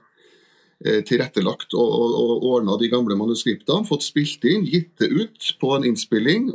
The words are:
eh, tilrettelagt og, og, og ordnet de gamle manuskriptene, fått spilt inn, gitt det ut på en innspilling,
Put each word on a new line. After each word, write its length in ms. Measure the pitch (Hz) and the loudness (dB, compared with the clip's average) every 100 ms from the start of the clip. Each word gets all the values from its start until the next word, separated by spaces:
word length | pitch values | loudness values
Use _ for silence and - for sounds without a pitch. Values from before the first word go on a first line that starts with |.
| _ _ _ _ _ _ _ _ - | _ _ _ _ _ _ _ _ -2
eh, 140 | 107 | -2
tilrettelagt 680 | - 123 123 - 90 - - | 0 0 0 -2 -2 -4 -4
og, 200 | 101 117 | 0 2
og, 200 | 113 117 | 2 0
og 300 | 120 117 117 | 2 0 0
ordnet 360 | 127 123 104 101 | 0 0 0 0
de 100 | 117 | 0
gamle 260 | 123 117 98 | 0 0 0
manuskriptene, 720 | 110 113 - 101 - 170 220 | 0 -2 -2 -4 -2 -2 0
fått 160 | 147 | -4
spilt 400 | - 151 147 - | -2 -2 -2 -2
inn, 220 | 120 202 160 | 0 0 0
gitt 320 | 175 165 - | -2 -2 -2
det 140 | - | 0
ut 420 | 147 226 - - - | 0 -2 -6 -8 -4
på 180 | 131 139 | 0 0
en 60 | |
innspilling, 680 | 123 110 - 113 120 202 254 | 0 -2 0 0 2 2 0